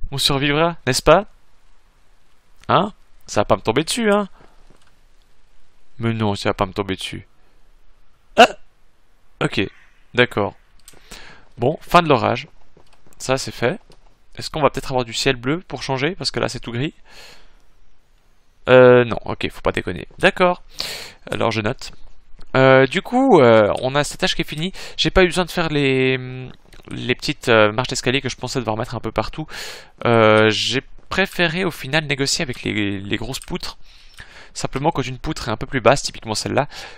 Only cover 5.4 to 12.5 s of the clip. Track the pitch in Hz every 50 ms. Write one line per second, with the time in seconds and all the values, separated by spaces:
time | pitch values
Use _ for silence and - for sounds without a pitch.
5.4 | - - - - - - - - - - - - 113 117 113 110 113 104 101 -
6.4 | - 107 98 - 101 95 90 104 101 98 95 - - - - 95 95 - - -
7.4 | - - - - - - - _ - - - - - - - _ _ - - -
8.4 | 233 - - - - - _ _ - - _ _ - - - _ - - - -
9.4 | - 151 - - 98 - - - - - _ - - - - 117 120 - - 107
10.4 | 101 98 - - _ _ - - - - - - - - - - - - - -
11.4 | - - - 110 117 139 180 - - - - 175 170 151 139 113 104 104 113 127
12.4 | 143 -